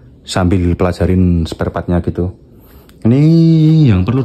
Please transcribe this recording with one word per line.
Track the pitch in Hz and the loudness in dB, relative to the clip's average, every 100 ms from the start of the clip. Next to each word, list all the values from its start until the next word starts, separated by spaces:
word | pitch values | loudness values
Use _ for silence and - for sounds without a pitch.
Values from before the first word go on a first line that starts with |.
| - - | -20 -20
sambil | - - 92 95 87 85 | -10 -4 -2 0 -2 -2
pelajarin | 90 87 90 92 90 87 80 | -2 -2 -2 0 2 0 -2
spare | - 87 | -6 -8
partnya | 87 85 87 | -6 -4 -4
gitu. | 85 80 90 - - - - - - - 110 | -4 -6 -8 -10 -20 -20 -20 -20 -20 -6 0
Ini | 127 156 165 165 160 156 160 147 | 2 2 4 4 4 4 4 2
yang | 92 | 2
perlu | 92 127 | 0 -4